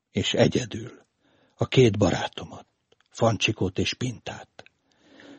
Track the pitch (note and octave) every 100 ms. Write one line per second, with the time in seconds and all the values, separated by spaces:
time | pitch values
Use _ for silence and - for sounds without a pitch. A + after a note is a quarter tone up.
0 | _ G#2 - - B2 - B2 A2 A2+ -
1 | _ _ _ _ _ - C3 - A#2+ G#2
2 | F#2 - - - - - - _ _ _
3 | _ - A2+ G#2 - - A2 - F#2 -
4 | B2+ G#2 - - - - - _ _ _
5 | _ - -